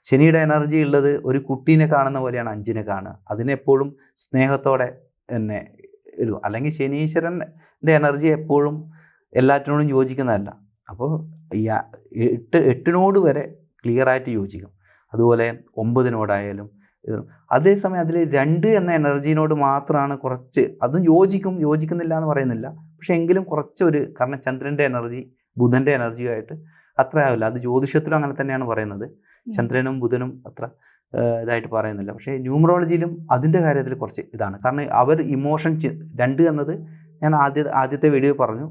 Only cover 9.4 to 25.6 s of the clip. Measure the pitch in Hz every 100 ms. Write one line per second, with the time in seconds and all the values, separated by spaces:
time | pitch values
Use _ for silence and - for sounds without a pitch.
9.4 | 131 139 139 147 151 131 131 131 127 104
10.4 | 101 - _ _ - 92 131 156 160 -
11.4 | - 104 110 107 - - _ - 117 117
12.4 | - 170 139 123 170 180 190 196 165 139
13.4 | - - _ _ 120 120 131 127 127 113
14.4 | 98 101 95 _ _ _ _ 113 117 117
15.4 | 117 120 _ - 113 123 127 117 104 101
16.4 | 101 101 104 _ _ _ - 107 107 _
17.4 | _ 131 175 202 190 185 165 170 160 143
18.4 | 143 165 208 214 175 165 147 143 143 156
19.4 | 156 151 139 139 - 151 139 139 131 127
20.4 | 127 - - - 120 160 170 160 190 196
21.4 | 190 185 151 156 156 170 165 160 160 139
22.4 | 131 113 123 - - _ - 170 165 185
23.4 | 180 151 143 - 180 151 127 - 127 135
24.4 | 131 131 139 147 143 123 117 123 - _
25.4 | _ -